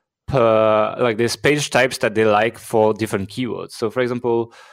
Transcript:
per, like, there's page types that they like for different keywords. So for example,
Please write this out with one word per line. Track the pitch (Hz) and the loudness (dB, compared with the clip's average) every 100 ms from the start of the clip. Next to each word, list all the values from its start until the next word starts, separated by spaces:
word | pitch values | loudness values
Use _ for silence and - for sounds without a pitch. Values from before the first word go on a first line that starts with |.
| _ _ - | _ _ -4
per, | 139 113 110 110 107 107 - | 2 4 4 4 2 0 0
like, | 123 107 | -2 0
there's | 117 - | -2 0
page | 139 147 139 | 0 0 0
types | 127 131 - | 0 0 0
that | 113 | -2
they | 104 | 2
like | 110 104 113 - | 2 2 2 -4
for | - 113 107 | -4 2 2
different | 104 110 104 92 | 0 -2 -4 -6
keywords. | - 120 92 90 | -6 -6 -8 -12
So | - 110 | -8 -6
for | 127 | -2
example, | 123 123 120 117 117 - - | -4 -4 -2 -2 -4 -10 -20